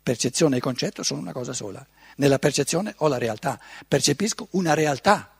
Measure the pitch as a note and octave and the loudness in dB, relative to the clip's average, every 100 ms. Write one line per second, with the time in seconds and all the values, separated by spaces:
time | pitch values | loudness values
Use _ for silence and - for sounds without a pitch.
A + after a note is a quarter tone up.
0 | - B2 B2+ - D#3+ B2+ C3+ B2 E3+ - | -2 -2 -2 2 2 2 -2 -4 -6 -4
1 | F#3 C#3+ E3+ D3+ B2 - G#2+ F#2+ - _ | -6 -6 -8 -10 -8 -8 -10 -14 -18 _
2 | - - C#3 C3+ D3 C#3 C#3 E3 G#3+ - | -20 2 4 4 2 0 0 -2 -4 0
3 | D3+ B2+ A#2 A2 D3 A#2+ - - - C#3+ | 0 0 -2 -2 -4 -6 -12 -20 -2 2
4 | C3+ C#3 G#3 - A#3+ F#3 E3+ D3+ D3+ C3+ | 2 0 -2 -4 -4 -2 2 2 2 2
5 | - G3+ - _ | 2 2 0 _